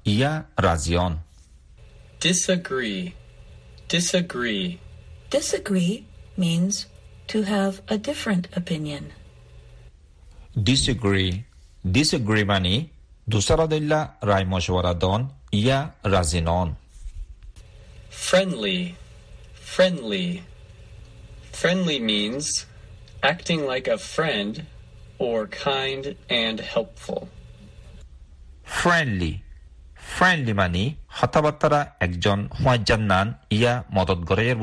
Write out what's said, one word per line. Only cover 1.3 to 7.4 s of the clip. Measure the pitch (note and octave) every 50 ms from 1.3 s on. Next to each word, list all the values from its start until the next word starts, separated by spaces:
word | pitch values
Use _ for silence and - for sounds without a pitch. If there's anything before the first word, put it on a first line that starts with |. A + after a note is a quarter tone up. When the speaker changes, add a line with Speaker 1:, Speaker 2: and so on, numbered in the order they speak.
| - - - - - - - - - - - - - - - - - - - E3
Speaker 2:
Disagree। | F#3 - - - F#3 F3 F3 - C3 C3 A#2+ G#2+ G2 F#2 - - - - - - - - - - - - - - - - - - -
Disagree। | E3+ F3 - - F3+ E3+ - - B2 A#2+ A#3 G#3+ G3 F#3 F3+ F3 - - - - - - - - - - - - C#4+
Speaker 3:
Disagree | D4+ - - F#4 - - G3 F#3 F3 F3 G#3+ - - - - - - - - - F3+
means | E3+ E3 E3+ F3+ G3 G#3+ - - - - - - - - - - -
to | - G#3+